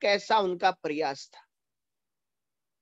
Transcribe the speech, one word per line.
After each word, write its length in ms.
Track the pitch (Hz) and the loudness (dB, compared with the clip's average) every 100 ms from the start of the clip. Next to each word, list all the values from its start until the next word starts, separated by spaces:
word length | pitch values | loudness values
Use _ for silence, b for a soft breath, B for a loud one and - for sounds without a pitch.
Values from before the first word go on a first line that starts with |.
कैसा 380 | 214 202 - 214 | 0 0 2 2
उनका 320 | 190 180 185 | 2 2 0
प्रयास 600 | 180 160 151 151 139 - | 0 -4 -4 -4 -6 -12
था, 60 | - _ _ _ _ _ _ _ _ _ _ _ _ _ _ | -20 _ _ _ _ _ _ _ _ _ _ _ _ _ _